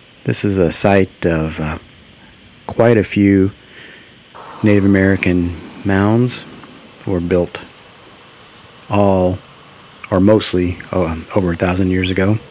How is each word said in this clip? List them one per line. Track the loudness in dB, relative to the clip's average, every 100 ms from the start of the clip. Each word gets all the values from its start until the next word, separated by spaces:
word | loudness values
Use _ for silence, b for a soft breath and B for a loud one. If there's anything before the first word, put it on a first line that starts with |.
| -20 -10
This | -6 -4 -2
is | 0
a | 0
site | 0 2 2 0 -2 -4
of, | -2 -4 -6
uh, | -8 -8 -14 -20 -20 -20 B B -20 -20 -6
quite | 2 4 4
a |
few | 2 2 4 4 2 -4 B B B B B B -20 -20 -20 -4
Native | 0 2 2
American | 2 2 0 0 0 -2 -6 -16 -10
mounds | -4 0 2 0 -2 -6 -14 -20 -20 -20 -20 -14 -6
were | -4
built | -2 -2 -2 -8 -18 -20 -20 -20 -20 -20 -20 -20 -20 -20 -20 -20 -4
all, | 2 2 2 0 -2 -10 -20 -20 -20 -20 -20 -4
or | 2
mostly, | 4 4 2 -2 -2 -4 -6
uh, | -4 -4 -6 -6 -4
over | -2
a | -2
thousand | -2 0 -2
years | -2 -2
ago. | -2 0 -2 -4